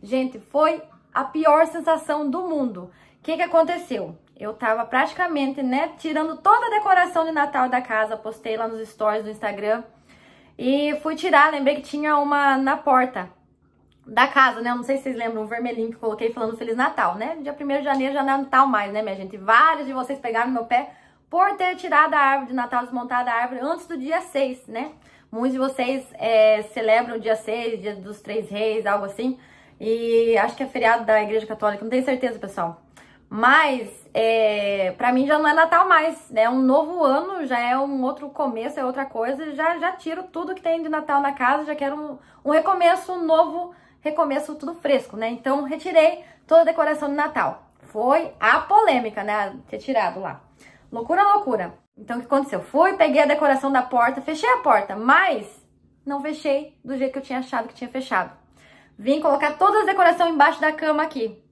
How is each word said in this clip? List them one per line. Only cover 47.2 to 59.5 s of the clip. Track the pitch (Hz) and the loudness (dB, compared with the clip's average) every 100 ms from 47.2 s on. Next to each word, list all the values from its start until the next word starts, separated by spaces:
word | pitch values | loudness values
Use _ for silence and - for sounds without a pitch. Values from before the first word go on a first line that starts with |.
| 294 - 165 - _ _ | -2 -2 -2 -4 _ _
Foi | - 214 240 302 320 - | -14 -4 2 2 0 -2
a | 214 285 | 2 2
polêmica, | 320 415 427 262 226 208 | 4 4 6 2 -2 -6
né? | 202 208 202 - - | -4 -4 -4 -8 -14
Ter | - | -14
tirado | - 247 185 180 | -4 -2 0 -4
lá. | 185 139 _ _ - _ _ | -10 -12 _ _ -20 _ _
Loucura, | 233 233 349 403 | -12 -2 2 4
loucura. | 415 403 220 175 - _ _ | 4 2 -4 -4 -12 _ _
Então, | 214 240 | -10 -10
o | |
que | 247 | -2
aconteceu? | 277 269 185 | -2 0 -8
Fui, | - 277 370 | -4 2 2
peguei | 381 311 269 | 4 2 4
a | 294 | 4
decoração | 294 302 269 277 | 4 2 2 2
da | 269 | 0
porta, | 254 247 240 254 | 0 2 2 0
fechei | 269 311 466 | -6 -4 0
a | 494 | 0
porta, | 392 220 202 202 | 4 4 2 -4
mas | 233 311 370 254 208 - _ _ _ _ - | 4 6 6 0 -6 -18 _ _ _ _ -10
não | 285 | -8
fechei | 294 302 311 277 302 _ | -6 -6 -2 -2 -4 _
do | - 262 | -12 -6
jeito | 262 | -4
que | 269 | -6
eu | |
tinha | 269 254 | -8 -8
achado | 254 247 220 | -6 -6 -6
que | |
tinha | - 247 | -12 -10
fechado. | 262 262 202 175 - _ _ _ - _ _ | -10 -4 -4 -4 -10 _ _ _ -20 _ _
Vim | 208 302 | 0 2
colocar | 311 285 302 | 2 2 0